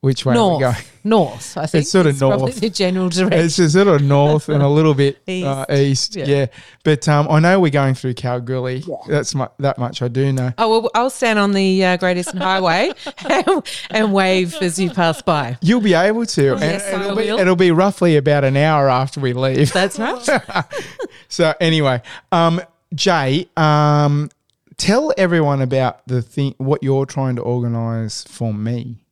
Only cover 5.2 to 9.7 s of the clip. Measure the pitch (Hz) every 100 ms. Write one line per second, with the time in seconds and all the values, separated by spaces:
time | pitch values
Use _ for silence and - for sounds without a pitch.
5.2 | - 185 175 135 135 139 139 131 - 202
6.2 | 139 143 135 - - _ - 151 - 147
7.2 | 147 151 165 190 170 143 135 127 131 120
8.2 | 131 123 120 131 127 127 170 139 - 147
9.2 | - 139 131 _ 139